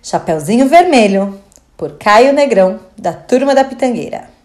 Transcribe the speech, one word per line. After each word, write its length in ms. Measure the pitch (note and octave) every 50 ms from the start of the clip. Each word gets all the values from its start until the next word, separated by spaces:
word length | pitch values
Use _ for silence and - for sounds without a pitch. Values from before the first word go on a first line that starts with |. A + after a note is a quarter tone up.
| _
Chapeuzinho 640 | - - D#3+ - - D#3+ D#3 D3 D#3+ A3 B3 C#4 C4
Vermelho, 720 | D4+ E4+ F4+ F4+ D4+ B3 G#3+ G3 G3 G3 G3 G3 G3 - _ _ _ - _ _ _
por 160 | - E3 C#3+
Caio 400 | - - - G#3 G#3 A3 B3+ C#4
Negrão, 480 | C#4 D4 C#4+ C4+ A3+ F#3+ F#3 F#3 G3 A3 - _ _ -
da 140 | - F3
Turma 420 | D#3+ - - - A#3+ B3+ C#4 C#4 C#4
da 100 | C#4 C4+
Pitangueira. 640 | C4+ B3+ - C#4 B3+ A#3 F3+ - - - - - - _ _